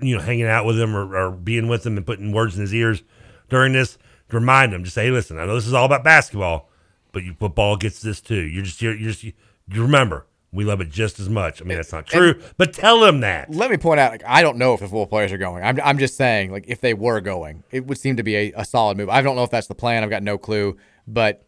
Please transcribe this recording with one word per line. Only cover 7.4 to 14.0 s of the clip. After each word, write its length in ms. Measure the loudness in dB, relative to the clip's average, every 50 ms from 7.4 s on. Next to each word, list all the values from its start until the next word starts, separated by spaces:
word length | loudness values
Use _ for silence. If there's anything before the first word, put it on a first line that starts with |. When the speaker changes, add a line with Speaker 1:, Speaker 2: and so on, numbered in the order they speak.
| -6 -2 0 2 2 2 2
Speaker 1:
gets 240 | 0 -2 -4 -6 -6
this 180 | -8 -8 -8 -8
too. 200 | -6 -4 -4 -2
You're 220 | -2 -4 -6 -6 -8
just 160 | -8 -6 -4
here, 140 | -4 -4 -4
you're 160 | -4 -6 -6
just, 120 | -6 -8 -10
you, 80 | -16 -18 _ _ _ _ _ _ -6
you 100 | -2 0 2
remember, 420 | 4 4 4 4 2 0 -6 -10 _ _ _ _ _
we 140 | -6 -4 -2
love 160 | -2 -2 -2
it 80 | -4 -6
just 280 | -4 -4 -4 -4 -4 -6
as 80 | -6 -4
much." 320 | -2 -2 -2 -4 -6 -8
I 40 | -10
mean, 120 | -8 -8
that's 160 | -8 -8 -8 -10
not 140 | -12 -8
true, 240 | -2 2 4 4 4
Speaker 2:
And 120 | 4 0 -6 -8 -2
Speaker 1:
but 160 | 0 0 0 0
tell 320 | 2 4 4 6 8 6
him 160 | 6 6 4
that. 280 | 0 -2 -2 -4 -6 -6
Speaker 2:
Let 220 | -4 -2 0 0
me 60 | 0
point 240 | 0 2 2 4 4